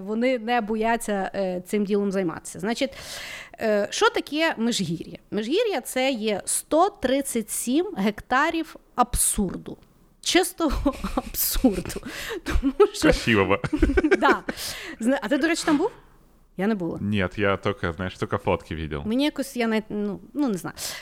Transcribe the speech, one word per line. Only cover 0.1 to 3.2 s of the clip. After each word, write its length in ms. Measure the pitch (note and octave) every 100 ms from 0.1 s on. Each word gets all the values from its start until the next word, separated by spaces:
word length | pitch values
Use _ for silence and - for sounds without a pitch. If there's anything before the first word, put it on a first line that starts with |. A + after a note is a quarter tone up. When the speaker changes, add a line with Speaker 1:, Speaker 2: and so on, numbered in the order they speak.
| A3+ B3+ B3
Speaker 1:
не 220 | A3 A#3+
бояться, 720 | G#3 A3 A3+ A#3 - G3+ F#3+ G3
е, 260 | F#3+ F3+ F3+
цим 180 | G#3 G3
ділом 260 | G#3 G3+
займатися. 480 | F#3+ F3 - - D#3+
Значить, 340 | G3+ A#3 C4+ - - -